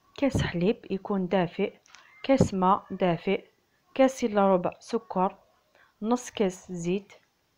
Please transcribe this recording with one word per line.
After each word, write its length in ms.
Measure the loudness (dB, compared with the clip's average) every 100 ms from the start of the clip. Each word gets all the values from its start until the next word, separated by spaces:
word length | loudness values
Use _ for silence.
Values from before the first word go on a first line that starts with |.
| _ -4
كاس 240 | -2 0
حليب 440 | -2 0 0 0 -4
يكون 380 | -8 -4 -4 0
دافئ، 460 | 0 0 -2 -6 -6 _ -20 -20 _
كاس 300 | 0 2 2
ماء 320 | 2 2 2 -2
دافئ، 540 | -2 0 0 -2 -4 -6 _ _ _ _
كاس 300 | 2 2 2
إلا 300 | -2 2 4
ربع 180 | 4 0 -8
سكر، 560 | -8 -8 -4 -2 -2 -4 _ _ _ _ _ -8
نص 300 | -4 -4 -4
كاس 400 | -2 -2 -4 -12
زيت، 420 | -8 -4 -4 -6 -20 _ _ _